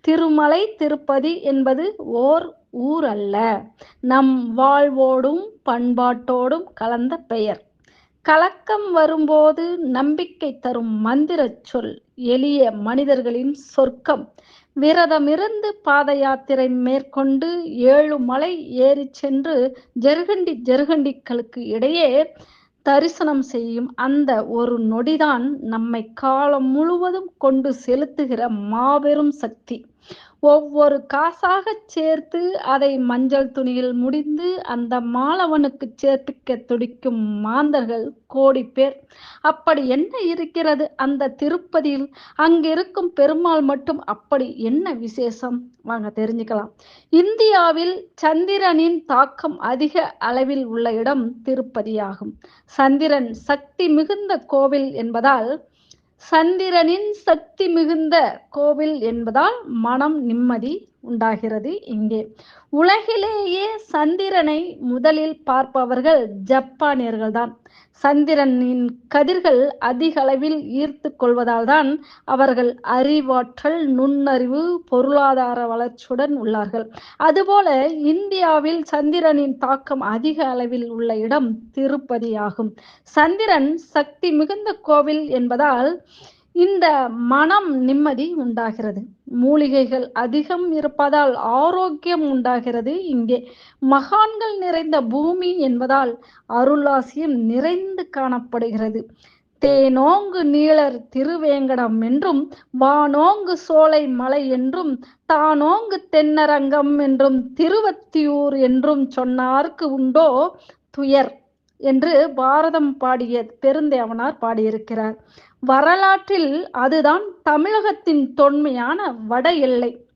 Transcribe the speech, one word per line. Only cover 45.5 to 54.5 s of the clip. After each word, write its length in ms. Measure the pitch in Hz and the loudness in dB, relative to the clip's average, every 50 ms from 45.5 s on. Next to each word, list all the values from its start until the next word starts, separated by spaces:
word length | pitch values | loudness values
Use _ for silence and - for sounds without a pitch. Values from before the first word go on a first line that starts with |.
| 240 240 247 - _ _ _ | -6 -8 -8 -12 _ _ _
வாங்க 280 | 220 233 233 208 208 208 | -8 -8 -6 -6 -8 -6
தெரிஞ்சுக்கலாம். 560 | - 214 220 226 233 226 220 233 208 208 220 _ _ _ - - _ _ _ - | -4 -4 -4 -4 -6 -6 -4 -4 -6 -6 -8 _ _ _ -20 -20 _ _ _ 4
இந்தியாவில் 960 | 320 349 403 440 453 453 440 415 381 349 339 320 320 339 349 370 - - _ _ | 4 4 4 2 2 4 4 6 6 4 4 2 2 0 -2 -4 -6 -10 _ _
சந்திரனின் 880 | - - 311 320 320 359 370 403 392 381 370 339 311 320 339 349 320 320 | -2 0 0 2 2 0 0 0 0 2 2 4 4 2 2 0 -2 -2
தாக்கம் 540 | - 277 247 269 269 - - - 311 294 - | 0 2 2 2 2 0 -8 -6 -6 -6 -4
அதிக 560 | - 220 254 254 302 294 - 359 320 - - _ | -6 -4 -2 -2 -2 0 0 -2 -2 -2 -6 _
அளவில் 460 | - 226 240 254 262 262 285 277 262 | -4 -2 0 0 -2 -2 -2 -4 -4
உள்ள 280 | 233 226 233 233 233 226 | -4 -4 -2 -2 -2 -2
இடம் 340 | 220 226 254 285 269 233 233 247 - - | 0 0 0 0 0 -2 -4 -6 -8 -4
திருப்பதியாகும். 880 | - 262 262 254 262 - 233 214 220 220 214 208 196 196 - 208 214 214 - _ - _ _ _ | -4 -4 -4 -4 -6 -6 -8 -6 -4 -4 -6 -6 -6 -8 -10 -12 -14 -14 -16 _ -20 _ _ _
சந்திரன் 680 | _ - - 269 269 269 277 311 311 294 277 254 226 220 | _ 0 2 4 4 4 4 2 2 2 2 0 -4 -8
சக்தி 560 | 220 - - 285 277 285 _ _ _ 359 349 | -14 -4 -4 -4 -4 -4 _ _ _ 0 2
மிகுந்த 480 | 302 294 311 311 403 403 415 381 392 311 | 2 2 2 0 -4 -6 -4 -4 -4 -4
கோவில் 520 | - - | -4 -2